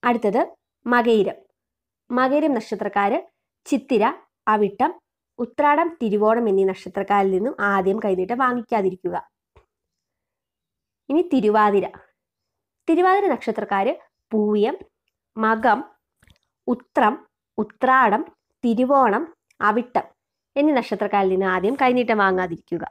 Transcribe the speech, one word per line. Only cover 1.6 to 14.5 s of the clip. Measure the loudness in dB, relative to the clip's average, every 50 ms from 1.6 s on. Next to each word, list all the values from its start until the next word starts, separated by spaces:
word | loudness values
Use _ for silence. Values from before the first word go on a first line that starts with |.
| _ _ _ _ _ _ _ _ _ _
മകയിരം | -2 0 0 2 2 0 0 0 -2
നക്ഷത്രക്കാർ | -2 -4 -6 -8 -8 -8 -4 -2 -2 0 0 -2 -2 -6 -10 _ _ _ _ _ _ _
ചിത്തിര, | -4 -4 -4 -2 _ 0 2 2 0 -2 -4 _ _ _ _ _
അവിട്ടം, | 0 2 2 2 0 0 -2 -2 -2 -2 -8 _ _ _ _ _ _ _ -10
ഉത്രാടം, | -10 -10 _ 0 2 2 2 2 0 -2 -4 _
തിരുവോണം | -4 -2 0 2 2 2 2 2 0 0
എന്നീ | 2 2 2 0
നക്ഷത്രക്കാരിൽ | -2 -4 -12 -10 -8 -8 -4 0 0 0 2 2
നിന്നും | 0 0 -2 -4 -4 -2
ആദ്യം | -2 0 0 0 0 0 -2 -2
കൈനീട്ടം | -2 -2 -2 -2 -2 -4 -2
വാങ്ങിക്കാതിരിക്കുക. | -2 0 -2 -2 -4 -6 _ -4 -2 -2 -2 -4 -4 -8 -6 -6 -6 -10 _ _ _ _ _ _ -20 _ _ _ _ _ _ _ _ _ _ _ _ _ _ _ _ _ _ _ _ _ _ _ _ _ _ _ _ _ -2
ഇനി | -2 -2 0 2
തിരുവാതിര. | 0 0 2 2 2 4 2 4 2 0 -2 -2 -10 -16 -20 _ _ _ _ _ _ _ _ _ _ _ _ _ _ _ _
തിരുവാതിര | 0 0 2 4 4 2 2 2 0
നക്ഷത്രക്കാർ | -2 -2 -4 -6 -4 -4 -4 -4 -2 -2 0 -2 -4 -6 -12 _ _ _ _ _
പൂയം, | -2 -2 0 0